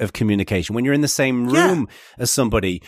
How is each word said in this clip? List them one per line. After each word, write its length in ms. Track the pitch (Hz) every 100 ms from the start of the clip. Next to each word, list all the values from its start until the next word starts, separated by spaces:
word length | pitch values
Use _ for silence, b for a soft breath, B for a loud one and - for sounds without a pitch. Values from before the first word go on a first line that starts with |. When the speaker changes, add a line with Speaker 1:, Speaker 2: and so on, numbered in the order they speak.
Speaker 1:
of 140 | 104
communication. 600 | - 110 101 95 98 85
When 120 | 113 131
you're 80 |
in 80 | 147
the 40 | 143
same 440 | - 131 123 123
Speaker 2:
Yeah. 160 | 156 180
Speaker 1:
room 180 | 175 120 B B -
as 120 | 120
somebody, 520 | - 120 110 95 90